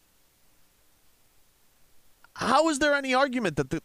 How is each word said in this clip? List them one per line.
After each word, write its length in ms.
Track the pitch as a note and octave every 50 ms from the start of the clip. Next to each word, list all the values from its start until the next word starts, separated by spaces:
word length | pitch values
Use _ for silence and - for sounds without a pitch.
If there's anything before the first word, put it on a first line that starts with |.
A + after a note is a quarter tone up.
| _ _ _ _ _ _ _ _ _ _ _ _ - _ _ _ _ _ _ _ _ - _ _ _ _ _ - _ _ _ _ _ _ _ _ - _ - - _ - - _ - _ _
How 340 | - - G3+ B3+ D4 D#4+ E4
is 100 | D4+ C4
there 160 | D4+ D4 C#4+
any 180 | C#4+ C4+ C4
argument 440 | B3+ B3+ C#4 C#4 A#3+ B3+ A3 F3 C#3+
that 140 | - C#3 B2+
the, 120 | E3+ D#3